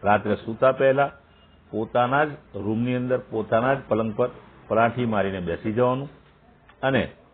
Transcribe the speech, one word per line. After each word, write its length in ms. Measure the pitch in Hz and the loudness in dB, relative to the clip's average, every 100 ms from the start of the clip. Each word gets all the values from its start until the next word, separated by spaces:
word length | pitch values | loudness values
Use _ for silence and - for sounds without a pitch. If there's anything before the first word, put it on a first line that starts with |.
રાત્રે 340 | 98 104 101 104 | 2 2 2 -4
સૂતા 360 | - 113 131 | -4 0 2
પહેલા 380 | 131 135 135 143 - _ - _ _ _ | 4 2 2 0 -4 _ -20 _ _ _
પોતાના 540 | 107 110 123 123 139 | -8 -2 0 2 2
જ 40 | 151 139 - | 0 -4 -14
રૂમની 400 | 101 98 110 120 | -8 -4 -2 0
અંદર, 240 | 123 127 127 | -2 -2 -4
પોતાના 560 | - 110 101 113 123 | -4 -6 0 0 2
જ 40 | 139 123 | -2 0
પલંગ 260 | 110 110 104 | -2 0 -2
પર 120 | 123 - - - - | -4 -4 -20 -20 -2
પરાઠી 380 | 107 117 120 120 | 2 4 2 -2
મારીને 340 | 107 95 95 | 0 0 -2
બેસી 320 | 87 82 113 | -4 -4 -4
જવાનું 360 | 107 123 127 143 - _ _ _ _ _ - | 0 0 0 -6 -14 _ _ _ _ _ -4
અને 300 | 131 131 76 - _ | 0 0 -2 -8 _